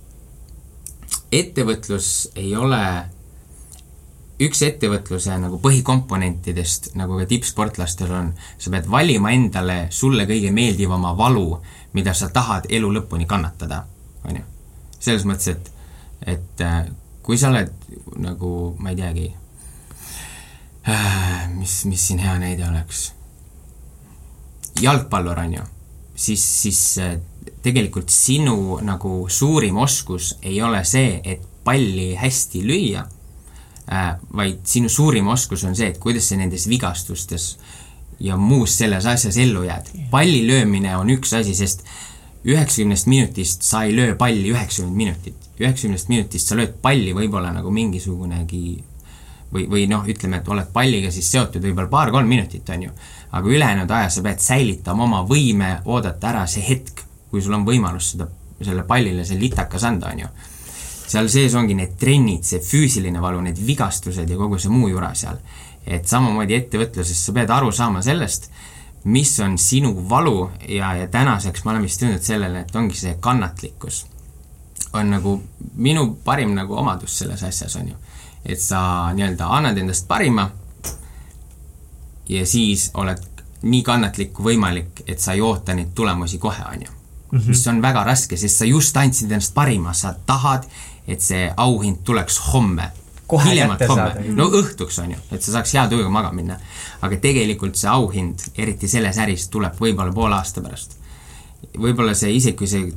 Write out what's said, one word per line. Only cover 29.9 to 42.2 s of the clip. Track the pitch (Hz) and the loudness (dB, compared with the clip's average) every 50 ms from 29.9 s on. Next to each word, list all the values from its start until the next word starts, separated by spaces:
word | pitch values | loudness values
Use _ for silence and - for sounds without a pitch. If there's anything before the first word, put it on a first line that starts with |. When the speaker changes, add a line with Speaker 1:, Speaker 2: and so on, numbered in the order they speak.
| - - - - 92 85 - - - - | 0 -2 -2 -4 -6 -4 -4 -6 -6 -6
Speaker 1:
ei | - 95 95 104 | -6 -4 -2 0
ole | 117 117 110 95 85 | 0 0 0 0 2
see, | - 127 131 131 113 87 80 85 | 2 4 4 4 4 2 -2 -4
et | 95 92 87 - - - - - | -6 -6 -6 -10 -14 -14 -4 0
palli | 120 131 139 120 98 95 95 92 92 92 | 2 2 4 4 2 0 0 -2 -2 -2
hästi | 98 127 131 131 - - - - 90 98 | -2 -2 0 0 0 -2 -2 -4 -2 0
lüüa, | 120 165 208 175 107 98 - - - - - - - - - - - - - - - - - - - | 0 2 2 2 0 -2 -4 -6 -10 -14 -18 -20 -20 -20 -20 -20 -20 -20 -20 -20 -20 -20 -16 -8 -4
äh, | 95 95 90 85 85 87 - - - | -2 0 0 0 -2 -6 -8 -8 -4
vaid | 104 101 95 92 - - | -2 -2 -2 -2 -4 -2
sinu | - - 120 120 113 | 0 2 2 2 2
suurim | - 143 151 156 123 104 98 | 4 4 4 4 4 4 2
oskus | 104 123 127 - - 98 92 95 | 2 2 0 0 -2 -4 -2 -2
on | 92 92 | -2 0
see, | 107 110 | 0 0
et | 95 82 - | -2 -2 -2
kuidas | - 117 117 113 - - | -2 0 0 0 0 0
sa | 98 | 0
nendes | 95 95 87 92 85 85 107 | 0 0 0 -2 -2 0 0
vigastustes | 123 123 110 90 82 - - - 90 - - - 87 85 - - - - - - - - - - - - - - - - | 0 2 0 0 -4 -4 -6 -8 -8 -8 -8 -6 -6 -6 -6 -6 -10 -12 -16 -20 -20 -20 -20 -20 -20 -20 -20 -16 -10 -6
ja | 98 95 92 | -4 -2 2
muus | 95 101 117 143 131 113 - - | 4 6 6 6 6 4 4 2
selles | - 113 107 98 92 101 | 2 2 2 2 2 2
asjas | 120 120 120 - 101 98 | 2 2 2 2 2 4
ellu | 120 127 123 104 90 90 | 4 4 4 4 2 0
jääd. | 87 87 87 - - - 180 139 120 | -2 -4 -6 -8 -10 -12 -10 -4 2
Palli | 127 139 165 180 151 117 113 | 4 4 6 6 6 6 4
löömine | 120 135 131 110 104 98 98 98 95 92 | 4 4 6 6 4 4 2 2 2 0
on | 92 98 117 | 2 4 4
üks | 131 131 - - 117 | 2 2 2 0 0
asi, | 113 107 101 92 | 0 0 0 0
sest | 95 98 92 - - - - - - - - - - | 0 0 0 -2 -4 -8 -16 -18 -16 -16 -18 -18 -20